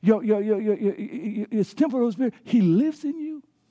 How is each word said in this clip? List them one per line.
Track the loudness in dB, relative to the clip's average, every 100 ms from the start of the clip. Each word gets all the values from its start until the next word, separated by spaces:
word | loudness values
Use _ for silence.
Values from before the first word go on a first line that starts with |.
Your, | 4 2 2
your, | 0
your, | 2 0
your, | 0 0
your, | 0 -2
your, | -8 -8
your, | -8 -6 -4
it's | -2 -4
temple | 0 0 2
of |
the |
Holy | -2
Spirit. | 0 -4 -4
He | 0 2
lives | 4 4 2 -2 -8
in | -8
you. | -8 -12 _ _ _